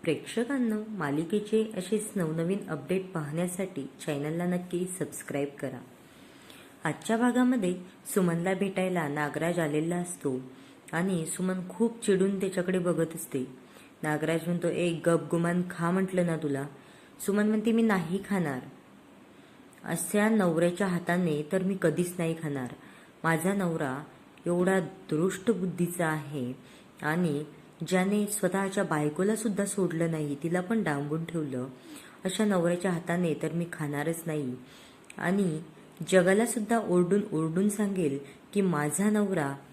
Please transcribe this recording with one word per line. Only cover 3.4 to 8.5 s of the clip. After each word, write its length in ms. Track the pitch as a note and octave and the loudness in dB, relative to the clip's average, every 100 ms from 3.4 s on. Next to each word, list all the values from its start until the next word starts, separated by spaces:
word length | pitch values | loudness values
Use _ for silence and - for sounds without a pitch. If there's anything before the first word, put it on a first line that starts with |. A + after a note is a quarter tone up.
| F3+ F3+ F#3+ - C3+ - - | -4 -2 -6 -6 -10 -8 -6
चॅनलला 380 | C#3+ D3 E3+ | -4 -2 -2
नक्की 420 | F3 F3+ F3+ F3 F3+ - | 0 -2 -2 -4 -4 -4
सबस्क्राईब 500 | D#3 - - C#3+ C#3+ - | -6 -6 -6 -4 -4 -4
करा. 200 | C3+ B2 - - - - - - - - - - | -8 -8 -14 -20 -20 -20 -20 -20 -20 -20 -20 -6
आजच्या 320 | D#3+ - - A3+ | -4 -4 -2 2
भागामध्ये 580 | B3 A#3+ B3 B3+ F3+ F3+ - - - | 4 4 4 4 2 -2 -8 -16 -2
सुमनला 400 | G3+ F3+ E3+ F3+ | 2 4 2 0